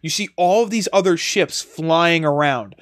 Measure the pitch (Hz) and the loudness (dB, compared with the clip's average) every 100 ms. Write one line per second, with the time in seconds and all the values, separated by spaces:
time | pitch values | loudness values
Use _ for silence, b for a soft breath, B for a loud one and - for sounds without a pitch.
0 | 160 180 202 - 180 208 233 226 180 196 | -8 -6 -6 -2 2 2 2 -2 0 0
1 | 185 170 - - 156 - - - 160 165 | 2 0 -2 -2 -2 -4 -10 -8 0 2
2 | 170 165 156 147 147 127 101 - | 4 2 0 0 0 -2 -6 -16